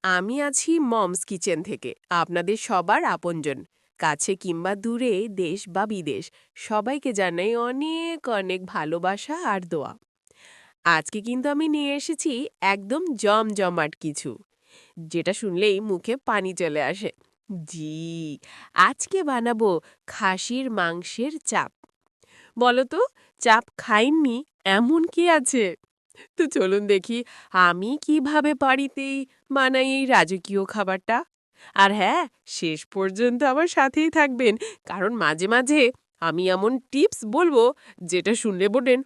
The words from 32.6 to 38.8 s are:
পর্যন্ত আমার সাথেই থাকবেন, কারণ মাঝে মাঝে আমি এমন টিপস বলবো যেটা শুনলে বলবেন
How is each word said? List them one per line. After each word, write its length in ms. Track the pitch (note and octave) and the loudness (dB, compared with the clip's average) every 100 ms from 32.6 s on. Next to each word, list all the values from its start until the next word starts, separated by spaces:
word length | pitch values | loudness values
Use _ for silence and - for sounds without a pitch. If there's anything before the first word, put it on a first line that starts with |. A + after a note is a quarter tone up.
| E3+ D#3 - | -6 -6 -8
পর্যন্ত 560 | G3 F#3+ F#3+ A#3+ A#3+ | -4 -4 0 0 2
আমার 240 | C#4+ C4 E4+ | 2 2 0
সাথেই 440 | - C#4 C#4 D#4+ | 2 2 2 0
থাকবেন, 460 | D#4+ D4 B3 B3 A3 - - - | 4 2 4 2 0 -6 -16 -10
কারণ 280 | F#3 G3 | -4 -2
মাঝে 340 | A#3 D#3+ D#3 F#3+ | 0 0 0 2
মাঝে 440 | A#3 B3+ D4+ B3 - _ _ | 2 4 4 4 0 _ _
আমি 300 | E3 D#3+ F#3 | -4 0 0
এমন 280 | F#3 G#3 C4 | 2 0 -2
টিপস 460 | _ C4+ F#4 - A3 | _ 2 2 0 -4
বলবো 460 | B3+ F4 C4+ A#3+ D4 - - | 2 4 6 4 2 -14 -16
যেটা 320 | F3 F3+ F3 | -4 -2 0
শুনলে 340 | A3+ A3+ F#3 G3+ | 0 -2 0 2
বলবেন 340 | A3+ | 2